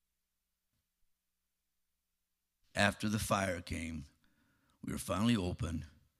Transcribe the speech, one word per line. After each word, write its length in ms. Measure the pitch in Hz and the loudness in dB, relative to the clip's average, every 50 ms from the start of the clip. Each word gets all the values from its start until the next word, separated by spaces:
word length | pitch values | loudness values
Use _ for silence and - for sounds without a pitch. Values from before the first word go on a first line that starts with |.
| _ _ _ _ _ _ _ _ _ _ _ _ _ _ _ _ _ _ _ _ _ _ _ _ _ _ _ _ _ _ _ _ _ _ _ _ _ _ _ _ _ _ _ _ _ _ _ _ _ _ _ _ _ _ _ | _ _ _ _ _ _ _ _ _ _ _ _ _ _ _ _ _ _ _ _ _ _ _ _ _ _ _ _ _ _ _ _ _ _ _ _ _ _ _ _ _ _ _ _ _ _ _ _ _ _ _ _ _ _ _
After 320 | - 101 104 98 - - 107 | 4 4 4 4 2 0 0
the 100 | 104 107 | 0 0
fire 420 | - - 110 101 95 92 87 82 | 2 2 2 2 2 0 -2 -4
came, 440 | 82 - 90 82 82 82 80 73 71 - - _ _ _ _ _ _ _ _ _ _ _ _ _ - | -4 -6 -6 -6 -4 -6 -6 -8 -10 -12 -18 _ _ _ _ _ _ _ _ _ _ _ _ _ -8
we 80 | - 78 | -6 -6
were 60 | - | -6
finally 380 | - - 92 92 107 120 120 | -4 -2 -2 2 4 4 4
open 500 | 104 90 90 87 - - 82 82 80 78 - - - _ _ _ _ | 4 2 0 -2 -2 -4 -4 -4 -4 -6 -8 -16 -20 _ _ _ _